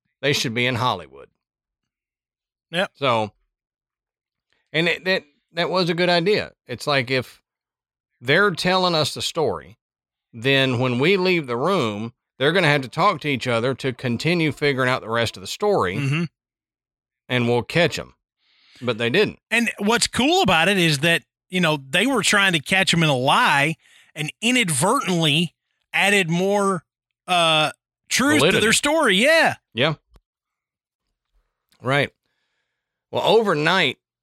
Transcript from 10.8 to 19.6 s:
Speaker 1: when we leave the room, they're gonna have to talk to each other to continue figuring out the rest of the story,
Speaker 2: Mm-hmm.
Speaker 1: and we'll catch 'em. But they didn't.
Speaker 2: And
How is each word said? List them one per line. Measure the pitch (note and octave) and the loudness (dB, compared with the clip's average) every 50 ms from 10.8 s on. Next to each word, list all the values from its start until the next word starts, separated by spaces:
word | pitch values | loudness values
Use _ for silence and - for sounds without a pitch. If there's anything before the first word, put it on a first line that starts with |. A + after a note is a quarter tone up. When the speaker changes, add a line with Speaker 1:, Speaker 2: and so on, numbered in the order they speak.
Speaker 1:
when | B2+ B2+ B2 B2 | -2 -2 0 0
we | C#3 E3+ G3+ | 2 2 2
leave | F#3 F3+ F#3 F#3 E3+ D3 | 2 2 0 0 0 -2
the | B2 A#2+ | -4 -4
room, | A#2 C#3 F3+ G3+ F3 B2+ A2 G#2 G2+ A2 A#2+ - _ _ _ _ _ | -2 -2 0 0 0 -2 -2 -4 -6 -8 -10 -12 _ _ _ _ _
they're | C3 D3 | -2 0
gonna | E3 G3 F3 D3 | 2 2 2 2
have | D3 C#3+ | 2 0
to | C3 A2+ | -2 -6
talk | - D#3 F3 G#3 F#3 C#3 | -4 0 0 0 0 -2
to | - D3+ | -4 -4
each | C#3 A#2 - | -4 -4 -2
other | C3 A#2+ A#2 A2+ C3+ C3 | -2 -2 0 0 -2 -4
to | - - C3+ | -4 -6 -8
continue | A#2+ - - B2 A#2 A2+ - D#3 F3+ F3 D#3+ D3+ | -6 -4 -4 -4 -4 -2 -2 -2 0 0 0 -2
figuring | - - D3+ C#3+ C#3 B2+ C3 B2+ | -2 -2 -2 -2 0 0 0 0
out | C3 A#2+ | -2 -2
the | D#2+ G#2+ | -4 -4
rest | A2+ A#2 A#2 G#2+ - | -2 -2 -2 -2 -4
of | G2 | -10
the | F#2 | -12
story, | - - - G#3 G#3 G3+ D3 G2+ F2+ F#2 | -12 -8 -4 -2 0 2 2 0 0 -2
Speaker 2:
Mm-hmm. | A#2+ C#3+ C3+ D3 E3 F3 - - _ _ _ _ _ _ _ _ _ _ _ _ _ _ _ _ _ _ - | -2 -4 -2 -2 -2 -4 -6 -8 _ _ _ _ _ _ _ _ _ _ _ _ _ _ _ _ _ _ -4
Speaker 1:
and | B2+ B2 A#2+ A#2 | -2 0 0 2
we'll | A#2+ A#2+ | 0 0
catch | A2 - - D#3+ F3 D3+ - - | -2 -2 0 0 0 0 -2 -6
'em. | C2 B1+ _ _ _ _ _ _ _ _ _ _ _ _ _ - | -12 -14 _ _ _ _ _ _ _ _ _ _ _ _ _ -8
But | B2 A#2+ A#2 G#2+ | -6 -6 -4 -2
they | A#2 A#2 | -2 0
didn't. | C3 F#3+ - A#3+ - - _ _ | 2 0 0 0 -2 -10 _ _
Speaker 2:
And | G#3+ A#3 | -2 -2